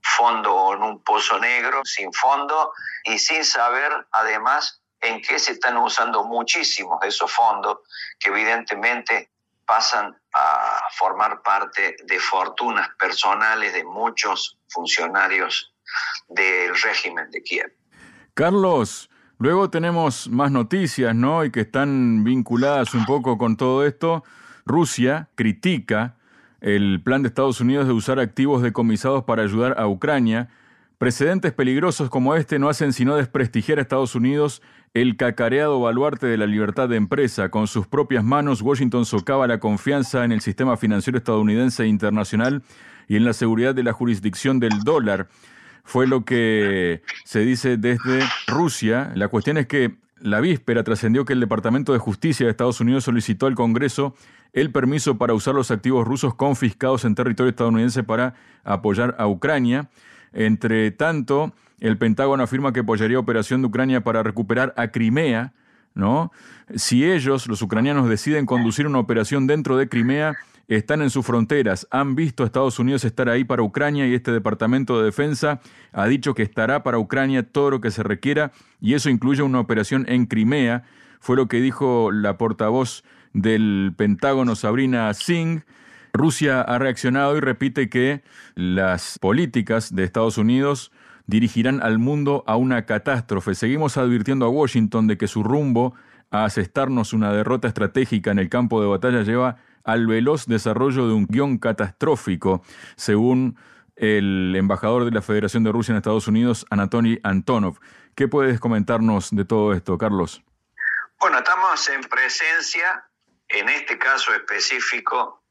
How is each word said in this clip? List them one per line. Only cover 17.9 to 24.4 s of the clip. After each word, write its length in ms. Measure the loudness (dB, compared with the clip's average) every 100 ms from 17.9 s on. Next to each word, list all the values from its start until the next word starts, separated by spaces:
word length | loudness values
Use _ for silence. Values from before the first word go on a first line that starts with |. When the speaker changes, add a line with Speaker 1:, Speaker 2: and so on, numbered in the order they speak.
| -20 -20 -20 _
Speaker 2:
Carlos, 760 | 0 2 4 4 2 0 -6 -18 _ _ _
luego 300 | 2 2 2
tenemos 600 | 0 0 2 0 -2 -4
más 220 | 0 2
noticias, 640 | 2 0 0 0 0 0 2
¿no? 280 | 2 2
Y 80 | 0
que 100 | -2
están 640 | -2 0 0 2 4 4
vinculadas 680 | 2 0 0 2 2 2 0
un 120 | 0 0
poco 320 | 0 0 0
con 200 | 0 0
todo 280 | 2 2 0
esto. 380 | 0 -2 -2 -6 -20